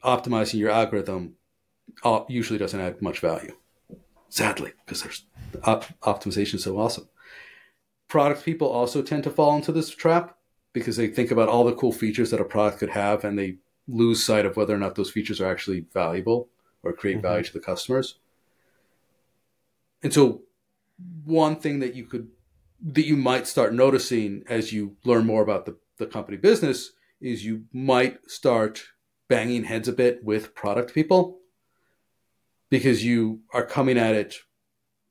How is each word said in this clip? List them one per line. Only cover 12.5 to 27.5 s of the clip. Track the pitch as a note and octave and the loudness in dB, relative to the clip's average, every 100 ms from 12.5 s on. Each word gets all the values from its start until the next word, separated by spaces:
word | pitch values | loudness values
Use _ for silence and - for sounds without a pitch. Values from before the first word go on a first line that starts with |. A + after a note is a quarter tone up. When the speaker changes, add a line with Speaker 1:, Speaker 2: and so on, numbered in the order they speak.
| G#2+ G#2 G#2 | 0 0 0
Speaker 1:
could | G#2+ | -4
have, | G#2 G2+ G#2 | -2 0 0
and | G#2 G2+ | -2 -4
they | G2 F#2 _ _ - | -6 -8 _ _ -6
lose | A2+ A#2 A2 | 2 2 2
sight | - G#2+ | 2 2
of | G2+ - | 2 0
whether | G#2 | 0
or | G2+ | 0
not | G2 | -2
those | - G2 | -4 -4
features | G#2+ G#2 G2 | -4 -4 -2
are | F#2+ | -2
actually | F2+ - F#2 E2 | -4 -4 -6 -4
valuable | F#2+ E2 F#2 F2+ A#2+ B2 _ _ _ | -2 -2 -2 0 -2 -2 _ _ _
or | E2+ | -8
create | E2+ G2+ G2+ | -4 -4 -2
Speaker 2:
Mm-hmm. | |
Speaker 1:
value | F#2+ F2+ | -2 -2
to | F2 | -4
the | F2 | -8
customers. | - F2+ - B2+ F3 - _ _ _ _ _ _ _ _ _ _ _ _ _ _ _ _ _ _ | -8 -8 -2 -2 -2 -10 _ _ _ _ _ _ _ _ _ _ _ _ _ _ _ _ _ _
And | C#3+ | 0
so | D3+ C3 - - _ _ _ _ - F3+ E3 | 6 6 4 -10 _ _ _ _ -20 -18 -12
one | D3 D#3+ D#3 D#3 | 0 2 2 2
thing | D3+ C#3+ | -4 -4
that | B2+ | -6
you | B2+ | -8
could, | A2+ A#2+ A2+ _ _ _ _ _ | -10 -10 -12 _ _ _ _ _
that | E3+ C#3 D3 | -4 0 2
you | D3 | 2
might | B2+ B2+ - | 2 0 0
start | - A2 | 0 2
noticing | A#2+ C3+ C3 - A#2 G#2 G2+ - | 4 6 4 2 -2 -2 -6 -4
as | A2+ A2 | -4 -2
you | G#2+ G2+ G2+ | -4 -6 -4
learn | B2 A#2 A2+ | 2 4 4
more | A2 | 2
about | G#2 G2 - | 2 0 -6
the, | - _ - | -16 _ -12
the | A#2 | -10
company | A2 F#2 G2 | -10 -10 2
business | F#3+ A3 D#3+ B2 - _ _ _ | 4 4 2 -2 -8 _ _ _
is | B2+ A2+ | -8 -6
you | G#2+ | -4